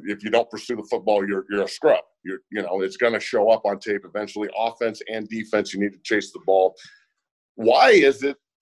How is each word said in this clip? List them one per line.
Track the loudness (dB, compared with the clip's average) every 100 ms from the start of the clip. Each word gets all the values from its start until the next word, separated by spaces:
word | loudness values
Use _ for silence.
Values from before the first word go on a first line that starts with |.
if | -8 -8
you | 0
don't | 0 0
pursue | -6 -8 -8
the | -6
football, | -4 0 0 0
you're, | -4 -4
you're | -4
a | -4
scrub. | 0 2 2 0 _
You're, | -12 -12 _
you | -6
know, | -4 -4
it's | -4 0
gonna | 0 0
show | -2 2 4
up | 4 2
on | -4
tape | -4 -6
eventually. | -6 -8 -8 -6 -8 -4
Offense | -4 -2 -4 -4 -8
and | -10 -8
defense, | -10 -2 -2 -2
you | -4
need | -4
to | -6
chase | -4 -4 -4
the | -8 0
ball. | 4 2 0 -14 _ _ _ _ _ _ -2
Why | 2 6 6
is | 6 6 2
it, | -4 -6 _ _